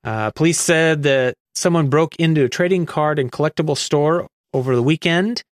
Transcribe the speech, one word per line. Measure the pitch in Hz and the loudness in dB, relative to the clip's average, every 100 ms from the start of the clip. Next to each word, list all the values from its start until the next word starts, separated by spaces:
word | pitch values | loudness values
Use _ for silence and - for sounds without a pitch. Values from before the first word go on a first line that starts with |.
Uh, | 117 110 107 | -6 -4 -4
police | - 160 165 | 0 0 0
said | - 160 160 156 | 0 2 2 2
that | 143 135 127 - _ | 2 2 0 -4 _
someone | - 185 170 143 | -4 0 2 2
broke | 147 160 - | 2 0 0
into | 165 156 | 0 2
a | 127 | 0
trading | - 180 185 160 | 0 0 0 -2
card | - 151 151 | -2 -2 -2
and | 127 | -4
collectible | - 156 - 156 139 | -2 -2 -2 -4 -4
store | - 147 151 170 - _ _ | -2 0 2 0 -4 _ _
over | 135 131 123 | -4 0 0
the | |
weekend. | 127 160 170 170 208 240 - | 2 0 0 0 -2 -6 -10